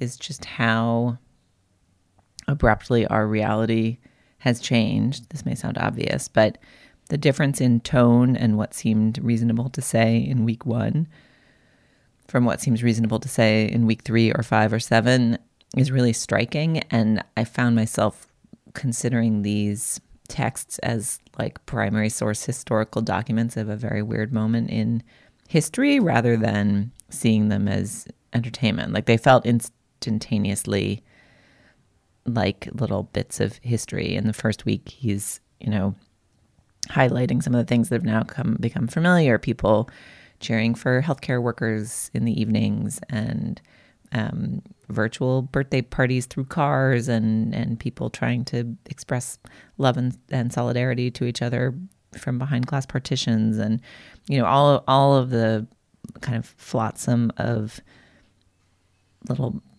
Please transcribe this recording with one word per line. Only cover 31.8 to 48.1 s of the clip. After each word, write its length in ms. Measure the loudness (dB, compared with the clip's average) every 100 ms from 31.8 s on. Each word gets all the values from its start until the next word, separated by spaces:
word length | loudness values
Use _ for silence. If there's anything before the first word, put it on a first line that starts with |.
| _ _ _ _ -6
like 420 | -2 -2 -2 -10
little 300 | -6 -4 -2
bits 360 | -4 -6 -6 -8
of 160 | -10 -8
history. 520 | -6 -4 -4 -6 -4
In 140 | -2 -4
the 60 |
first 320 | -2 -4 -4 -4
week, 240 | -4 -6
he's, 500 | -8 -4 -4 -6 -10 _ _
you 80 | -4
know, 260 | -2 -2 -6 _ _ _ _ _ _ _ _ -4
highlighting 520 | 2 2 2 0 0
some 140 | 2 0
of 100 | 2
the 40 |
things 180 | 2 2
that 80 | 0
have 80 |
now 200 | 0 0
come, 340 | -2 -4 -4 -2
become 260 | -2 -2 -2
familiar. 540 | 0 4 4 6 4
People 500 | 0 0 2 2 2 -8 -20 -20 -20 _
cheering 340 | -4 0 0 0
for 260 | 0 2
healthcare 400 | 0 -2 -2 -2
workers 680 | -2 -2 -2 -2 -4 -8 -6
in 120 | -2 -2
the 120 | 0
evenings 600 | 0 2 2 0 -4 -8 -8
and, 520 | -4 -4 -4 -6 -8 -14 _ _ _ _
um, 500 | -6 -4 -4 -6 -8 -10 -20 -8
virtual 520 | -4 -2 -2 -2 0
birthday 400 | -2 -4 -2 -2
parties 440 | -2 -2 0 0 -4
through 200 | -8 -6
cars 600 | -2 0 2 2 2 0
and, 480 | 0 2 0 0 -2
and 240 | -4 -4
people 300 | -8 -6
trying 340 | -8